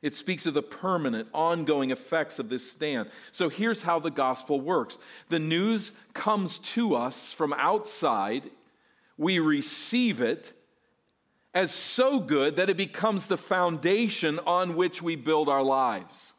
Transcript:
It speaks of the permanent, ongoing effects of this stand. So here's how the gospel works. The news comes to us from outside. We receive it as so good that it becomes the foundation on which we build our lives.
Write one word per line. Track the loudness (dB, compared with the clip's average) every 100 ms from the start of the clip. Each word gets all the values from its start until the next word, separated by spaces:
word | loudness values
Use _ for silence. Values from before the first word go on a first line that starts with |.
It | -6 -6
speaks | -6 -4 0
of |
the | -2
permanent, | -4 -6 -2 0 0 -2 -4
ongoing | 0 0 0 2 2 2
effects | -2 -2 -2 -2 -6
of | -6
this | -6 -8
stand. | -6 -4 -2 -6 -10 -20
So | -2 -2
here's | 0 0 0
how | 0 0
the | 0
gospel | 0 0 0 -2 -2
works. | 2 0 0 -10 -20 -20 -4
The | -2
news | 0 0 2 0 -4 -14 -16
comes | -4 0 2 0 -6
to | -6 -2 2 2
us | 0 -6 -12
from | -4 -2
outside. | 2 2 2 -2 -2 0 0 0 -2 -6 -20 _ _ _ _ _ -2
We | 0 2
receive | 4 2 0 -6 -2 2 2 2
it | 0 0 -6 -20 _ _ _ _ _ _ _ _ _
as | -2 0
so | -2 -4 2 4 4
good | 2 2 2 2
that | 2
it | 2
becomes | -2 0 0 0 -2
the | -4
foundation | 0 2 2 2 2 2 2 0 -2 0 0
on | 0 0 0
which | 0 0
we | -6 -4
build | 2 2 4
our | 2
lives. | 4 4 2 0 -8 -20 -20